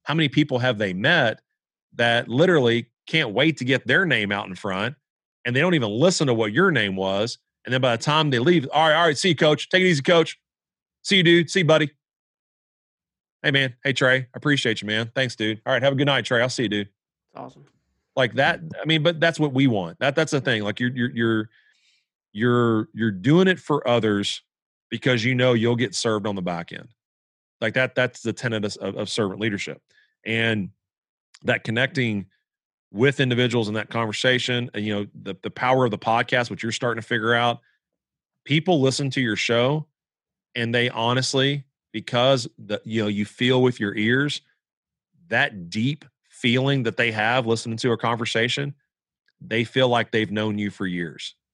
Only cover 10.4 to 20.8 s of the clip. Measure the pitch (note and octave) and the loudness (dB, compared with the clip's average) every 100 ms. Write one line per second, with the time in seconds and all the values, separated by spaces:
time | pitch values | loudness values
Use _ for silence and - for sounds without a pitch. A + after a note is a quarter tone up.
10.4 | _ _ _ _ _ _ - G3 E3+ E3+ | _ _ _ _ _ _ 0 4 6 6
11.4 | E3 G3 D#3 D#3 D3+ _ _ _ _ _ | 4 0 4 4 2 _ _ _ _ _
12.4 | _ _ _ _ _ _ _ _ _ _ | _ _ _ _ _ _ _ _ _ _
13.4 | D3+ C#3 C3+ - C#3 B2+ C3 C3 C3 B2 | 0 0 0 -4 -4 2 2 2 -2 -4
14.4 | D3+ C#3 A#2+ A2 G2+ G#2+ A#2 - B2+ - | 0 0 0 -2 -2 -4 -4 -4 -4 -2
15.4 | A2 A2 - B2+ C#3 C3+ C#3+ C3 A2 A#2+ | -4 -4 -2 0 2 2 2 0 0 0
16.4 | B2+ - A2 G#2 G2+ _ _ _ _ - | 0 -2 -2 -2 -6 _ _ _ _ -18
17.4 | B2+ C#3+ C#3+ _ _ _ _ - B2 A2+ | -18 -20 -20 _ _ _ _ -2 -2 2
18.4 | D3+ E3+ D#3+ - D#3 D#3+ D#3 E3 E3 D#3+ | 0 0 -8 -8 0 2 2 2 0 2
19.4 | D3+ B2+ C#3 G#2+ E2+ E2+ C3 C#3 D#3 C#3 | 0 2 2 2 -2 -2 -2 0 0 0
20.4 | C3 A2+ G#2 G#2 | 0 -2 -2 -4